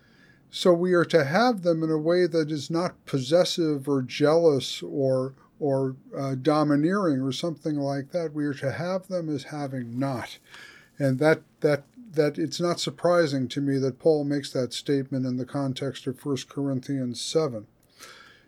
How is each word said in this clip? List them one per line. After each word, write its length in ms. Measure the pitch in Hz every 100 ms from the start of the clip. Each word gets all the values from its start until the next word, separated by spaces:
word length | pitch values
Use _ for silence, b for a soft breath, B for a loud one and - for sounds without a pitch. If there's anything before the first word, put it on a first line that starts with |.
| b b b b b
So 240 | - 190
we 220 | 170 180
are 100 | 180 160
to 180 | 165
have 380 | 135 175 247 220
them 200 | 175 165
in 80 | 160
a 80 | 156
way 300 | 156 175 180
that 240 | 165 151
is 180 | 156 135
not 340 | 165 175 -
possessive 840 | - 143 127 165 175 - 160 147 139
or 120 | 139
jealous 800 | 127 - 147 160 170 139 - -
or 540 | 175 160 135 131 131 135 b -
or, 360 | 151 135 135 131 - -
uh, 180 | 135
domineering 840 | 131 127 151 151 143 156 196 185 135
or 120 | 135
something 440 | 127 175 156 165 147
like 340 | 139 139 139
that. 200 | 180 160
We 120 | 151 147
are 80 |
to 180 | 139 139
have 360 | 120 170 190 185
them 200 | 180 160
as 160 | 147
having 540 | - 151 143 131 117 117
not. 400 | 139 123 104 - B B B B B -
And 200 | 139 131
that, 240 | 151 156 - _
that, 240 | 151 143 - - -
that 260 | 156 151 151
it's 220 | 160 -
not 200 | 170 165
surprising 680 | - 135 170 175 160 139 123
to 120 | -
me 180 | 143 139
that 200 | 135 127
Paul 260 | 165 151
makes 260 | 143 143 135
that 200 | 139 123
statement 540 | - - 143 135 135 131
in 100 | 127
the 80 |
context 600 | 127 143 139 131 139 127 -
of 120 | 127
First 300 | 147 131 -
Corinthians 720 | - 139 131 127 139 127 117
seven. 460 | - 160 156 113 104 _ _ B B B B B